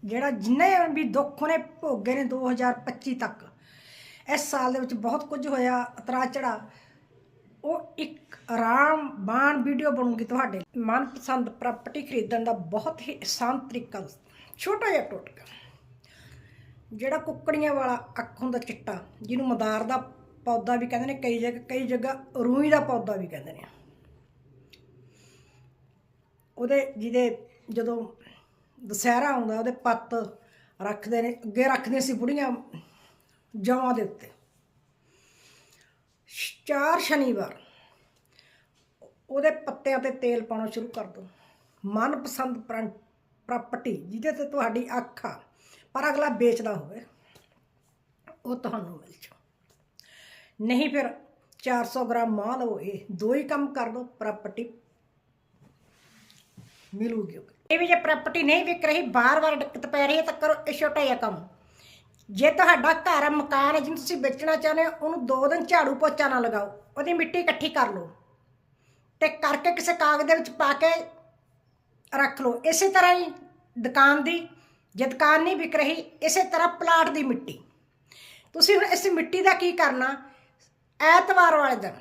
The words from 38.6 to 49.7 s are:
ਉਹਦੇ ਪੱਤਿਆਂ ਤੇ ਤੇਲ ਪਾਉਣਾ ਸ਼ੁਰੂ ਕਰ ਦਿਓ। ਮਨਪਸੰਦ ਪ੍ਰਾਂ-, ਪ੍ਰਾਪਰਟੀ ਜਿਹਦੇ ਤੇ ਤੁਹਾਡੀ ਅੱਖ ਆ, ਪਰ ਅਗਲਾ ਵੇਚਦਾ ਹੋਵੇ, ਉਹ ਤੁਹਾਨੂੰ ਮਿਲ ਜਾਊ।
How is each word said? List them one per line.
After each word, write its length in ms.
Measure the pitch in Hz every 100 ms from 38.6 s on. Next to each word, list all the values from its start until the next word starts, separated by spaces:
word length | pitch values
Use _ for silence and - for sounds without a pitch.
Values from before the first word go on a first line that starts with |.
| _ _ _ _ - _ -
ਉਹਦੇ 220 | 269 302
ਪੱਤਿਆਂ 480 | 311 - - 269 262
ਤੇ 120 | 262
ਤੇਲ 300 | 262 240 233
ਪਾਉਣਾ 260 | 226 220 220
ਸ਼ੁਰੂ 200 | 226 233
ਕਰ 180 | 226 190
ਦਿਓ। 220 | 190 185 _ _ _ _ _ 196
ਮਨਪਸੰਦ 720 | 214 262 285 - - 254 226
ਪ੍ਰਾਂ-, 280 | - 226 214 - _ _ _ _ -
ਪ੍ਰਾਪਰਟੀ 480 | 240 - 247 247 156
ਜਿਹਦੇ 360 | 170 220 311
ਤੇ 180 | 294 285
ਤੁਹਾਡੀ 380 | 285 226 226 247 247
ਅੱਖ 280 | 247 - -
ਆ, 160 | - - _ _ - _
ਪਰ 160 | 277 294
ਅਗਲਾ 200 | 285 294
ਵੇਚਦਾ 440 | 214 240 226 220
ਹੋਵੇ, 320 | 175 143 220 - _ _ - _ _ _ _ _ _ _ _ - - 240
ਉਹ 100 | 247
ਤੁਹਾਨੂੰ 420 | - 220 170 156
ਮਿਲ 160 | - -
ਜਾਊ। 160 | - _ _ _ _